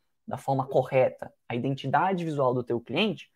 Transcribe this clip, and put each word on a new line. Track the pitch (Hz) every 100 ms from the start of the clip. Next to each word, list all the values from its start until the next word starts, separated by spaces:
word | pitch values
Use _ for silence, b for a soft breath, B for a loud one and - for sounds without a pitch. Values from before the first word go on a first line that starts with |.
| _ _ -
da | 135
forma | - 135 131
correta | 147 - 135 117 - - - -
a |
identidade | 120 135 135 135 143 185 185
visual | 160 143 127
do | 127
teu | 120 120
cliente, | - 139 214 143 -